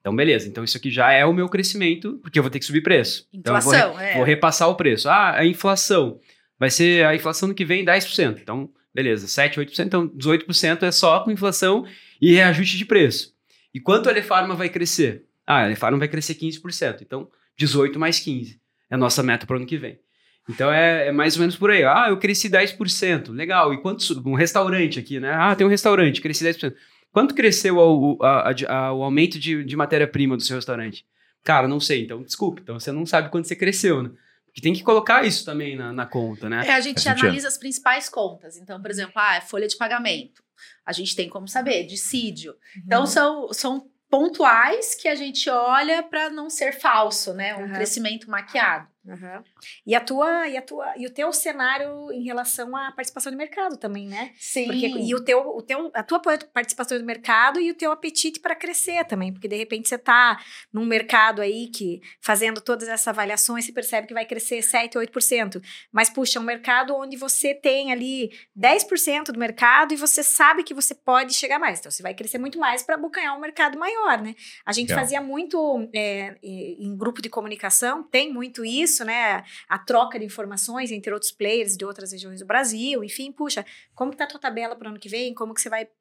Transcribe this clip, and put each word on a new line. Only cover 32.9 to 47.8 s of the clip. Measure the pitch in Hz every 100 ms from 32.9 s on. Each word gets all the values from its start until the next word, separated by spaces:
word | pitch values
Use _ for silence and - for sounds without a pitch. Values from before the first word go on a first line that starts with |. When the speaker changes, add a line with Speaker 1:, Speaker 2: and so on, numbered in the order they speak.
Speaker 1:
não | 143 165
sabe | 165 151
quanto | 175 165
você | 175
cresceu, | 190 190 196 147
né? | 123 - _ _ _
Porque | -
tem | 151
que | 185
colocar | - 220 214 247 226
isso | -
também | - 151 147 135
na, | 120
na | 123 120
conta, | 127 113 107 110
né? | 117 127
Speaker 2:
É, |
a | 262
gente | 254
Speaker 3:
Faz | 254
sentido. | 285 247
Speaker 2:
analisa | 247 - 277
as | -
principais | 269 254 247 262 -
contas. | - 196 170 165 170
Então, | 185 190
por | 196
exemplo, | 190 185 220
ah, | 208 180
é |
folha | 180 202 214
de | -
pagamento. | 226 240 233 160 127 _ _ _ - _
A | -
gente | 175 190 -
tem | 175
como | 196 190
saber, | 262 254 208
dissídio. | 165 196 - 262 226 156 156
Speaker 4:
Uhum. | - _ 190 180
Speaker 2:
Então, | 233 277
são, | 320 294 302 262
são | 214 262 269 - _ _
pontuais | 277 320 311 285 226 254 453 -
que | - 330
a |
gente | 294 277 269 -
olha | 247 240 262 294 330
pra | 330 311 311
não | 302 302
ser | - 277
falso, | 277 302 226 214 - -
né? | 185 196 202
Um |
Speaker 4:
Aham. | 196
Speaker 2:
crescimento | 196